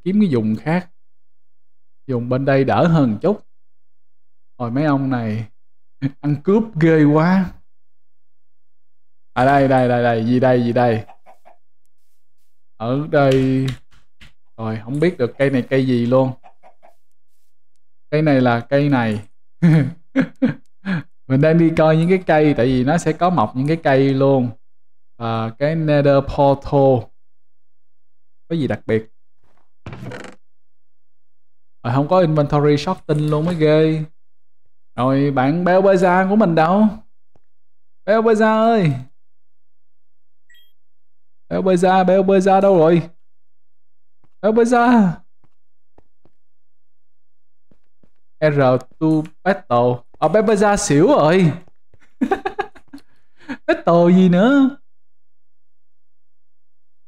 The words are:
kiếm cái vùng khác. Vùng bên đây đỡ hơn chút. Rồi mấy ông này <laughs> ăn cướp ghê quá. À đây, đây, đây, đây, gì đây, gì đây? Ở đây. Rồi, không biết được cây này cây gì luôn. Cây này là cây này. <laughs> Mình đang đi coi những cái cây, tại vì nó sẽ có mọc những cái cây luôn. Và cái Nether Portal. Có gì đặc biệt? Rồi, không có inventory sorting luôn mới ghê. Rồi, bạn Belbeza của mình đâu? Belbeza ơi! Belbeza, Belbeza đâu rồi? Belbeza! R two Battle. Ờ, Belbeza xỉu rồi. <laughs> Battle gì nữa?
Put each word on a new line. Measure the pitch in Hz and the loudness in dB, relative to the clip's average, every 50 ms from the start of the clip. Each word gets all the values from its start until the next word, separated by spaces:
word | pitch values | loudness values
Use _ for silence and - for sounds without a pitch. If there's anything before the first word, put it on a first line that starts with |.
| - | -6
kiếm | 175 196 208 | -2 0 0
cái | 214 180 | 0 0
vùng | 135 117 110 110 110 | 0 -2 -2 -2 -4
khác. | 107 - 147 165 180 180 - - - - - - - - - - - - - - - - - - - - - - - - | -4 -4 -4 -4 -4 -6 -8 -14 -20 -20 -20 -20 -20 -20 -20 -20 -20 -20 -20 -20 -20 -20 -20 -20 -20 -20 -20 -20 -16 -10
Vùng | - 127 120 120 123 | -8 -6 -6 -4 -4
bên | - 131 139 | -4 -2 0
đây | 139 135 135 135 | 0 0 2 2
đỡ | 131 104 107 156 | 0 0 0 2
hơn | 175 165 160 139 117 104 107 | 2 2 2 2 0 -2 -2
chút. | - 170 214 - - - - - - - - - - - - - - - - - - - - - - - - - | -2 -4 -4 -4 -8 -16 -20 -20 -20 -20 -20 -20 -20 -20 -20 -20 -20 -20 -20 -20 -20 -20 -20 -20 -20 -20 -14 -10
Rồi | 123 117 | -8 -6
mấy | 117 135 156 | -4 -2 -2
ông | 151 143 139 139 131 | -2 -2 -2 -2 -4
này | 131 120 113 110 107 110 110 - - - - - - - - - - - | -4 -4 -4 -6 -6 -6 -8 -12 -16 -20 -20 -20 -20 -20 -20 -20 -10 -8
<laughs> | 139 139 - - | -8 -8 -8 -6
ăn | - 143 147 143 - | -6 -4 -4 -4 -2
cướp | - 196 226 220 220 - 156 | 0 0 0 0 -2 -2 0
ghê | 165 165 160 156 147 | 2 2 4 4 4
quá. | 147 147 156 165 175 185 190 185 175 - - - - - - - - - - - - - - - - - - - - - - - - - - - - - - - - - - - - | 4 4 2 2 2 2 0 0 -2 -8 -14 -20 -20 -20 -20 -20 -20 -20 -20 -20 -20 -20 -20 -20 -20 -20 -20 -20 -20 -20 -20 -20 -20 -20 -20 -20 -20 -20 -20 -20 -20 -20 -20 -20 -10
À | - 120 123 | -4 -2 0
đây, | 135 143 143 139 131 | 2 2 2 2 2
đây, | 135 127 127 123 | 2 2 0 0
đây, | 123 120 | 0 0
đây, | 120 120 117 113 110 | 0 0 0 -2 -2
gì | 117 123 127 | 0 0 2
đây, | 131 127 123 123 120 | 2 2 2 2 0
gì | 120 | 0
đây? | 113 123 120 120 113 110 - - - - - - - - - - - - - - - - - - - - - - - - - - - - - - - - - - - | 0 0 0 0 0 -2 -4 -10 -18 -20 -20 -20 -20 -20 -20 -20 -20 -20 -20 -20 -20 -20 -20 -20 -20 -20 -20 -20 -20 -20 -20 -20 -20 -20 -20 -20 -20 -20 -20 -20 -16
Ở | - 110 120 127 143 151 165 | -10 -8 -6 -6 -6 -4 -2
đây. | 160 147 139 135 135 135 131 131 131 131 131 131 123 - - - - - - - - - - - - - - - - | 0 2 2 2 2 2 2 0 0 -2 -2 -4 -6 -10 -14 -20 -20 -20 -20 -20 -20 -20 -20 -20 -20 -20 -20 -20 -16
Rồi, | - 113 110 110 110 107 | -10 -8 -8 -8 -8 -10
không | 120 135 147 | -10 -6 -4
biết | 160 180 180 - | -4 -4 -2 -2
được | 123 110 - - | -4 -6 -4 -2
cây | 139 139 | -2 -2
này | 139 127 117 - | -2 -2 -4 -2
cây | 139 135 131 | -2 -2 0
gì | 131 123 120 120 | 0 -2 -2 0
luôn. | 117 127 131 135 127 123 - - - - - - - - - - - - - - - - - - - - - - - - - - - - - - - - - - - | 0 0 0 0 0 -4 -10 -16 -20 -20 -20 -20 -20 -20 -20 -20 -20 -20 -20 -20 -20 -20 -20 -20 -20 -20 -20 -20 -20 -20 -20 -20 -20 -20 -20 -20 -20 -20 -20 -10 -6
Cây | 147 151 | -4 -2
này | 160 156 139 131 | 0 2 2 2
là | 123 123 117 117 | 2 2 0 -2
cây | 117 - 139 143 147 147 | -2 -2 -2 0 0 0
này. | 139 123 117 110 107 110 - - - - | 0 0 -2 -2 -4 -6 -8 -14 -20 -20
<laughs> | - - - - 170 170 156 160 135 123 - - - - - 262 - - - - 269 202 - - - - - - - 196 185 156 139 - - - - | -20 -20 -6 0 2 2 4 2 2 -2 -6 -12 -16 -6 -4 -4 -4 -4 -4 -4 -4 -4 -4 -6 -14 -20 -20 -14 -10 -8 -8 -8 -8 -12 -18 -16 -6
Mình | - 131 139 | -2 0 2
đang | 147 160 165 170 | 2 2 4 4
đi | 165 160 160 | 2 2 2
coi | 165 156 160 160 | 2 2 2 2
những | 160 165 175 | 2 2 0
cái | 190 185 180 | 0 0 0
cây, | - 160 156 151 151 139 | 0 0 2 2 2 2
tại | 127 117 | 0 0
vì | 131 131 127 123 | 0 0 0 0
nó | 135 160 175 | 0 -2 -2
sẽ | - 156 | -2 -4
có | 160 160 170 180 | -2 -2 -2 0
mọc | 180 147 110 113 - | 0 0 -2 -2 -4
những | 127 135 143 | -4 -4 -4
cái | 165 165 | -4 -2
cây | - 147 135 135 135 139 135 | 0 0 2 2 2 2 0
luôn. | 135 139 139 139 131 123 120 117 - - - - - - - - - - - - | 0 2 2 2 0 0 -4 -6 -12 -18 -20 -20 -20 -20 -20 -20 -20 -20 -20 -16
Và | - 117 113 113 113 113 113 | -10 -8 -6 -6 -6 -6 -8
cái | 113 - 143 151 165 | -6 -6 -4 -4 -2
Nether | 165 156 151 147 147 139 143 139 139 139 | -2 -2 0 0 2 2 2 2 2 0
Portal. | - - - 143 139 135 135 - - 147 143 135 135 131 120 107 - - - - - - - - - - - - - - - - - - - - - - - - - - - - - | -2 -2 0 0 0 0 -2 -4 -2 0 2 2 2 2 0 -2 -6 -14 -20 -20 -20 -20 -20 -20 -20 -20 -20 -20 -20 -20 -20 -20 -20 -20 -20 -20 -20 -20 -20 -20 -20 -20 -20 -12 -8
Có | 170 | -6
gì | 170 135 | -4 -4
đặc | 117 104 - - | -4 -6 -6 -6
biệt? | - 113 110 110 - - - - - - - - - - - - - - - - - - - - - - - - - - - - - - - - - - - - - - - - - - - - - - - - - - - - - - - | -4 -4 -4 -4 -8 -16 -20 -20 -20 -20 -20 -20 -20 -20 -20 -20 -20 -20 -20 -18 -16 -16 -16 -14 -16 -16 -16 -18 -20 -20 -20 -20 -20 -20 -20 -20 -20 -20 -20 -20 -20 -20 -20 -20 -20 -20 -20 -20 -20 -20 -20 -20 -20 -20 -20 -20 -20 -18 -12
Rồi, | - 120 123 | -6 -4 -2
không | 139 147 147 | -2 -2 0
có | 180 185 | 0 0
inventory | 180 156 156 151 143 143 151 147 143 147 147 | 2 2 0 -2 -2 -2 -2 0 2 2 0
sorting | 143 - 185 185 - - - 156 147 151 151 | 0 -2 -6 -8 -8 -6 -4 -4 -2 -2 -2
luôn | 151 151 156 | -2 -2 -4
mới | 170 180 | -4 -2
ghê. | 160 151 151 151 156 160 156 156 160 156 - - - - - - - - - - - - - - - - - - | 0 0 2 2 2 2 0 -2 -4 -6 -10 -14 -20 -20 -20 -20 -20 -20 -20 -20 -20 -20 -20 -20 -20 -20 -12 -8
Rồi, | 113 123 131 135 139 143 143 | -4 -2 -2 0 0 0 -2
bạn | 135 131 127 139 156 175 175 | -2 -2 -2 -2 -2 -2 0
Belbeza | 175 180 190 190 196 190 185 190 180 175 185 190 190 | 0 2 2 4 4 2 2 2 2 2 2 0 0
của | 202 | 2
mình | 220 220 175 165 | 2 2 2 2
đâu? | 165 160 165 185 208 220 214 - - - - - - - - - - - - - - - - - - - - - - - | 2 2 2 2 2 2 0 0 -4 -14 -20 -20 -20 -20 -20 -20 -20 -20 -20 -20 -20 -20 -20 -20 -20 -20 -20 -20 -10 -4
Belbeza | 185 214 226 220 233 226 214 220 214 220 | -2 -2 0 0 0 2 2 2 2 2
ơi! | 220 220 226 233 220 185 151 131 123 127 - - - - - - - - - - - - - - - - - - - - - - - - - - - - - - - - - - - - - - - - - - - - - - - - - | 2 2 2 2 2 0 0 -2 -4 -8 -16 -20 -20 -20 -20 -20 -20 -20 -20 -20 -20 -20 -20 -20 -20 -20 -20 -20 -20 -20 -20 -20 -20 -20 -20 -20 -20 -20 -20 -20 -20 -20 -20 -20 -20 -20 -20 -20 -20 -20 -20 -20 -20 -20 -20 -20 -20 -12 -8
Belbeza, | 165 180 185 190 185 175 190 180 185 190 180 | -6 -2 0 0 0 2 2 2 2 2 2
Belbeza | 180 185 196 190 190 196 190 185 196 190 196 | 2 2 2 2 2 2 2 2 2 2 2
đâu | 190 196 196 175 | 4 4 4 4
rồi? | 156 160 175 170 - - - - - - - - - - - - - - - - - - - - - - - - - - - - | 4 4 2 2 0 -4 -10 -20 -20 -20 -20 -20 -20 -20 -20 -20 -20 -20 -20 -20 -20 -20 -20 -20 -20 -20 -20 -20 -20 -20 -12 -6
Belbeza! | - 208 220 233 233 233 247 240 240 247 247 226 202 175 156 - - - - - - - - - - - - - - - - - - - - - - - - - - - - - - - - - - - - - - - - - - - - - - - - - - - - - - - - - - - - - - - - - | -4 -2 0 0 0 2 2 2 2 4 4 4 2 2 -2 -6 -12 -20 -20 -20 -20 -20 -20 -20 -20 -20 -20 -20 -20 -20 -20 -20 -20 -20 -20 -20 -20 -20 -20 -20 -20 -20 -20 -20 -20 -20 -20 -20 -20 -20 -20 -20 -20 -20 -20 -20 -20 -20 -20 -20 -20 -20 -20 -20 -20 -20 -20 -20 -20 -20 -20 -20 -20 -20 -20 -20 -20 -20 -6 -2
R | 156 151 143 143 135 127 127 123 - - - - | -2 0 2 2 2 2 2 0 -2 -8 -10 -4
two | 160 160 160 156 151 - - - - | -2 -2 0 -2 -4 -6 -12 -8 -4
Battle. | 180 196 190 - - 120 120 123 123 123 123 - - - - | -4 -4 -4 -4 -2 0 0 0 0 -2 -4 -8 -16 -8 -4
Ờ, | 143 156 | -2 0
Belbeza | 165 214 208 214 220 190 214 208 202 | 0 0 0 0 0 2 2 0 0
xỉu | 196 - - 143 143 175 | 0 -2 0 2 2 4
rồi. | 254 294 220 147 156 175 190 185 156 - - - - - - - - - - - - - - | 4 4 2 2 2 2 2 2 0 0 -4 -12 -20 -20 -20 -20 -20 -20 -20 -20 -20 -10 -6
<laughs> | 269 262 370 - - 392 - - 415 - - - - - - 277 - - - - - - - - - - 254 - - | -4 -4 -4 -4 -6 -8 -8 -10 -10 -12 -14 -20 -20 -20 -20 -20 -20 -20 -20 -20 -20 -20 -20 -20 -16 -16 -16 -8 -6
Battle | - - 320 - 175 170 175 175 175 180 | -4 -4 -2 -2 0 2 2 4 4 4
gì | 185 185 180 | 4 4 4
nữa? | 175 175 208 247 285 277 269 262 - - - - - - - - - - - - - - - - - - - - - - - - - - - - - - - - - - - - - - - - - - - - - - - | 4 2 2 2 2 2 2 0 -2 -6 -14 -20 -20 -20 -20 -20 -20 -20 -20 -20 -20 -20 -20 -20 -20 -20 -20 -20 -20 -20 -20 -20 -20 -20 -20 -20 -20 -20 -20 -20 -20 -20 -20 -20 -20 -20 -20 -20 -20 -20 -20 -20 -20 -20 -20